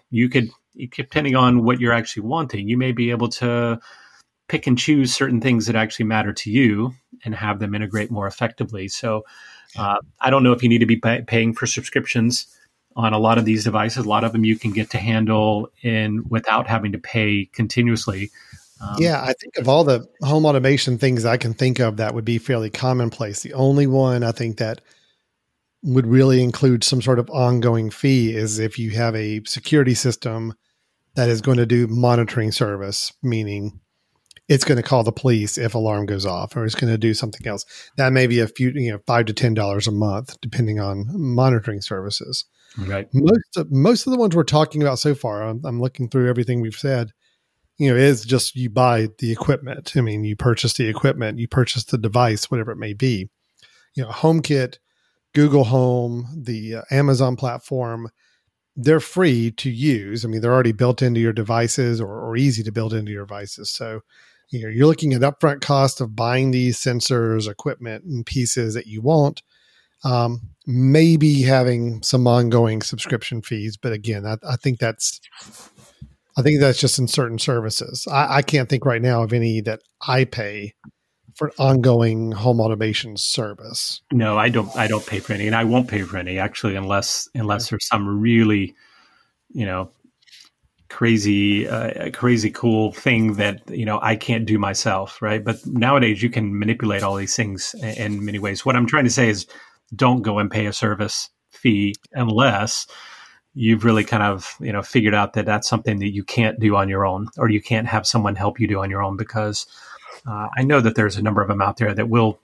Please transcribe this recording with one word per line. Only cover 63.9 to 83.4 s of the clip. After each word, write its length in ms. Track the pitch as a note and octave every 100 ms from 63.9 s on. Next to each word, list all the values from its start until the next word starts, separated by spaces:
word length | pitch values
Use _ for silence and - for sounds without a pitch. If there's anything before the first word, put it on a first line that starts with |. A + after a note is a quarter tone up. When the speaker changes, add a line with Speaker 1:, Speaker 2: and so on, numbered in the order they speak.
| A2 _ _ _ _ -
Speaker 2:
you 100 | B2
know, 60 | A2
you're 200 | A2+ D3
looking 240 | D#3 D3+
at 80 | B2+
upfront 400 | C3+ C#3+ D#3 C#3+
cost 400 | - C#3 C3+ -
of 160 | A#2 G#2+
buying 340 | A#2 B2+ C3+
these 260 | B2+ B2 A2+
sensors, 720 | C3 A#2+ - B2 A2+ A2+ G#2+
equipment, 540 | G2+ C#3+ - A#2+ A2
and 220 | F3 C3 A#2
pieces 480 | C3+ A#2+ - A2+
that 140 | A2 G#2+
you 120 | G#2+
want. 420 | A#2+ D#3+ C#3+ - - _ _ _ _ _
Um, 380 | C3+ B2 A#2 A#2+ - - -
maybe 760 | B2 C3 D3 E3 D#3+ D3+ C#3+
having 600 | B2+ C3+ B2+ A#2+ A#2 A2
some 240 | - B2+ A#2+
ongoing 560 | A#2+ A#2+ A#2 A2+ A2
subscription 600 | - A2+ - B2+ - A#2
fees, 340 | - A2 G#2+ G#2
but 160 | B2
again, 340 | G#2+ G#2 G#2 G#2
I, 120 | A2
I 120 | - B2+
think 240 | C#3 A#2+
that's, 400 | A#2 A2 - - _ - - - - _ - - - _ _ -
I 60 |
think 160 | C3+ D3+
that's 220 | C#3 B2
just 180 | C3+ -
in 80 | B2
certain 320 | - A#2+ A2+
services. 720 | - A#2+ A2 - B2+ B2+ -
I, 280 | C#3 D3 C#3
I 40 |
can't 260 | C#3 D3 B2
think 160 | C3
right 180 | C3+ A#2
now 200 | B2 A#2+
of 100 | A2+
any 280 | A#2+ A#2 A2
that 220 | G#2+ A2 _ -
I 200 | - C3
pay 500 | C3 - G#2 G#2 G#2 _ - _ _ _ _ -
for 160 | D3+ -
ongoing 720 | C3+ C3 B2+ A#2 A#2 A2 A2+
home 280 | G#2+ A#2+ A#2+
automation 560 | A2 G#2+ A2 G#2+ A#2 G#2
service. 840 | - -